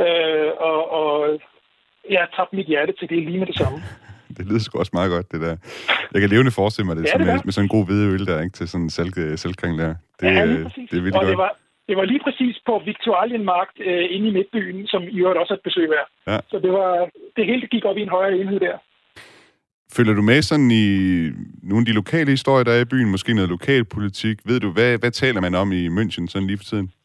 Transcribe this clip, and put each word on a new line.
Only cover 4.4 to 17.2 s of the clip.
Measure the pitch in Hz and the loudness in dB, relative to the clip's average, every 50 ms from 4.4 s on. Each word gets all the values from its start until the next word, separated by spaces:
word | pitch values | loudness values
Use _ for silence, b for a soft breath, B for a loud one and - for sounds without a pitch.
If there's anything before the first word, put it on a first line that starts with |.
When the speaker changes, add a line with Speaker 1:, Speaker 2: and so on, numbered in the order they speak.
| 92 | -4
Speaker 2:
lyder | 95 107 113 | -2 -2 -2
sgu | 104 - - - | -2 -2 -4 -4
også | 92 - - | -4 -2 0
meget | 87 92 92 | 0 0 0
godt, | 87 87 90 - | 0 -2 -4 -4
det | - 80 | -6 -4
der. | 80 82 80 87 B B B B B B B B B B | -4 -4 -6 -6 B B B B B B B B B B
Jeg | - 98 | 0 2
kan | 101 101 | 2 4
levende | 110 120 131 127 113 - | 4 4 4 4 2 2
forestille | 98 107 - - 101 | 0 0 0 -2 -2
mig | 90 82 | -2 -2
det, | 82 | -2
Speaker 1:
Ja, | 82 | 0
Speaker 2:
sådan | - - - | 0 2 2
Speaker 1:
det | - - | 2 2
Speaker 2:
med, | - - | 0 0
Speaker 1:
gør. | - | -2
Speaker 2:
med | 98 | -2
sådan | 95 101 101 | 0 0 0
en | 98 - | 2 2
god | 110 98 | 2 2
hvedeøl | 85 101 104 104 101 95 95 101 | 2 2 2 2 2 0 0 -2
der, | 92 85 78 | -2 -2 -2
ikke, | 82 90 - - | -4 -6 -6 -8
til | 87 82 | -10 -6
sådan | - 90 85 | -4 -4 -4
en | 80 | -4
salg-, | - - 87 92 90 90 80 78 78 80 | -2 -4 -4 -4 -4 -4 -4 -4 -4 -6
salgkring | - 87 92 - - 87 82 78 | -6 -8 -6 -6 -6 -4 -4 -2
der. | 82 80 82 82 - _ _ - | -4 -4 -6 -8 -14 _ _ -2
Det, | 90 | 0
Speaker 1:
Ja, | 92 92 95 - | 2 4 4 4
lige | - - 80 | 2 0 0
Speaker 2:
øh, | 82 | -2
Speaker 1:
præcis. | 87 - 269 247 - | -8 -10 -14 -12 -6
Speaker 2:
det | - - | -6 -4
er | |
virkelig | 180 196 185 190 | -2 0 0 2
Speaker 1:
Og | 196 | 2
Speaker 2:
godt. | 190 | 2
Speaker 1:
det | 190 185 | 2 0
var, | 190 208 - - _ _ _ _ _ - | 0 -2 -4 -8 _ _ _ _ _ -2
det | 196 | -2
var | 190 190 | 0 0
lige | 196 254 285 - | 0 0 -2 -2
præcis | 285 262 - 262 247 214 - - | -4 -2 -2 -2 -2 -2 -2 -2
på | 240 226 196 156 | -2 -2 -2 -2
Viktualienmarkt, | 202 208 - - 233 196 180 208 240 240 226 202 190 180 175 196 - _ - | -6 -10 -4 -2 0 2 2 2 0 -2 -2 -2 0 0 0 -2 -4 _ -8
øh, | 208 185 180 175 175 180 180 | -4 -2 0 0 -2 -2 -2
inde | 202 214 220 | -2 0 0
i | |
Midtbyen, | 196 185 196 - - 220 190 180 185 190 208 | 0 0 -2 -2 -4 -4 -4 -4 -8 -10 -6
som | - - 185 | -4 -4 -4
i | 175 - 220 180 | -4 -4 -2 0
øvrigt | 180 185 180 165 | 2 2 2 2
også | - - 202 | 0 -2 -4
er | |
et | 190 - 190 | -6 -4 -4
besøg | - 185 165 156 | 0 0 2 2
værd. | 156 147 135 - _ _ _ | 2 0 -2 -4 _ _ _
Speaker 2:
Ja. | - 107 - - _ | -4 -4 -4 -4 _
Speaker 1:
Så | - 185 160 | -4 -2 0
det | 185 | 2
var, | 185 196 190 185 180 175 175 170 - - | 2 2 2 2 2 0 0 -2 -6 -16